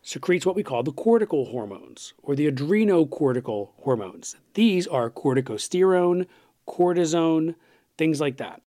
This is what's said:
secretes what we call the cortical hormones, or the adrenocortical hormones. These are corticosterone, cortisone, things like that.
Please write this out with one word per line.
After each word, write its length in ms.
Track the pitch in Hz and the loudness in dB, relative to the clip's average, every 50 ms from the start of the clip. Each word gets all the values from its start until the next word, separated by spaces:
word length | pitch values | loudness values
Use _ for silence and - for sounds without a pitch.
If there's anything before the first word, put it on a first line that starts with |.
| _ | _
secretes 420 | - - 139 - - 175 175 - | -14 -14 -8 -2 0 0 0 0
what 100 | 185 190 | -2 -2
we 80 | 202 202 | -2 -4
call 200 | - 135 120 127 | -2 -4 -2 -2
the 80 | 151 | -4
cortical 540 | - - - 220 233 226 214 - 170 143 127 | -6 -2 2 2 4 4 2 0 0 -2 -2
hormones, 680 | 113 123 123 107 101 98 - - - - - - - _ _ | -2 -6 -8 -8 -8 -12 -16 -16 -20 -20 -20 -20 -20 _ _
or 140 | - - 143 | -4 -4 -2
the 160 | 139 147 151 | 0 0 0
adrenocortical 1160 | 139 127 143 151 202 214 226 208 185 170 160 135 - - 156 135 123 127 123 - 107 104 101 - _ _ | 0 -2 -2 0 2 2 4 4 4 2 2 0 0 0 0 0 0 0 -4 -4 -6 -6 -6 -8 _ _
hormones. 560 | - 139 127 113 98 92 85 - - - - _ _ _ _ | -2 -2 0 0 -2 -8 -12 -14 -16 -16 -18 _ _ _ _
These 320 | 208 226 226 190 180 175 | 2 4 4 4 2 0
are 240 | - 156 127 117 113 | 0 -2 -2 -2 -2
corticosterone, 1160 | - - - 139 127 135 131 127 110 104 - - - 180 185 190 185 180 175 175 175 180 180 - - _ _ _ _ _ _ | -6 -2 0 2 2 2 0 -2 -8 -8 -6 -4 0 2 4 4 4 4 4 2 2 0 -2 -6 -10 _ _ _ _ _ _
cortisone, 880 | - - - 180 180 175 175 175 156 160 170 165 165 160 160 160 165 165 _ _ _ _ _ _ _ _ | -14 0 2 2 2 4 2 0 2 2 2 2 2 2 2 0 -2 -6 _ _ _ _ _ _ _ _
things 240 | - 160 160 156 139 | -2 0 0 0 0
like 160 | 156 139 127 | -2 -4 -4
that. 240 | - 120 90 - - _ _ | -6 -12 -12 -12 -18 _ _